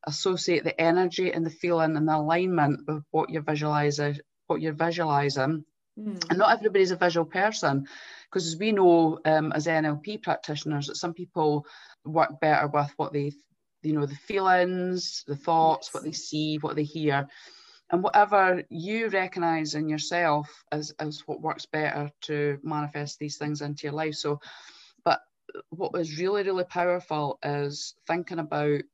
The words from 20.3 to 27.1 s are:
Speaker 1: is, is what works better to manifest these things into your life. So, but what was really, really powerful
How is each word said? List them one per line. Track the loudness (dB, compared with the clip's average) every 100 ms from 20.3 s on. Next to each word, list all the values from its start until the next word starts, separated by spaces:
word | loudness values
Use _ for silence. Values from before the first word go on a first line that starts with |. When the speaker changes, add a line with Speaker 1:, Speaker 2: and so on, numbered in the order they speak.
| 2 -2 -14 _
Speaker 1:
is, | -6 -6 -8
is | -8 -8 -10
what | -6
works | -6 -6 -6
better | -2 -2 -2 -6 _
to | -6 -2 -2 -2
manifest | -4 -4 -4 -6 -10 -8
these | -10 -6
things | -6 -4
into | -6 -6 -6
your |
life. | -4 -4
So, | -4 -4 -4 -6 -20 -20 -20 -20 _
but | 0 0 _ _ -18 -16 -14
what | -8 -4
was | -4 -4 -4
really, | -2 0
really | -2 -2
powerful | -2 -2 0 0 -2